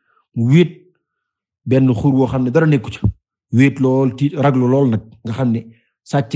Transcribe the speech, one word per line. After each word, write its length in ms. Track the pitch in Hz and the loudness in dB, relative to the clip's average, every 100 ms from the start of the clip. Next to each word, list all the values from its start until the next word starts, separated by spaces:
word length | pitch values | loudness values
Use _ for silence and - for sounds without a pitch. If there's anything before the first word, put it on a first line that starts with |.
| _ _ _ | _ _ _
mu 100 | - 117 | -4 2
wéet 200 | 156 170 - _ _ _ _ _ _ _ _ 110 | 2 2 -4 _ _ _ _ _ _ _ _ -2
benn 260 | 131 131 | 0 2
xur 200 | 113 147 | 0 0
woo 120 | 131 131 | 0 0
xam 160 | 131 | -2
ne 60 | 127 | -2
dara 160 | 151 160 | 0 2
nekku 240 | 139 101 | 0 -2
ci, 100 | - 101 - _ _ _ | -6 -6 -6 _ _ _
wéet 240 | 113 135 120 | 2 2 2
lool, 340 | 131 131 135 - | 0 0 -2 -2
tiit, 160 | 143 | -4
raglu 320 | 160 139 127 123 | 0 0 2 0
lool 200 | 135 135 | 2 0
nag, 140 | 110 - - | -2 -6 -14
nga 80 | 113 | -10
xam 180 | 110 127 | -4 -2
ne 80 | 113 - - _ _ - | -4 -8 -20 _ _ -6
sàcc 220 | 143 - | -6 -4